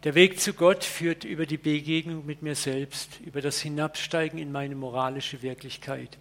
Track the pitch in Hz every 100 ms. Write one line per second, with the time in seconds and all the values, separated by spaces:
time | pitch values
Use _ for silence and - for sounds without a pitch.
0 | 156 147 185 - - - 170 190 - -
1 | 165 165 165 156 160 151 156 151 139 160
2 | 160 160 147 151 156 143 - 135 139 -
3 | - - - 143 143 135 156 147 151 -
4 | - 170 156 160 147 139 139 139 131 120
5 | 131 135 - 131 127 127 135 - - 135
6 | 123 -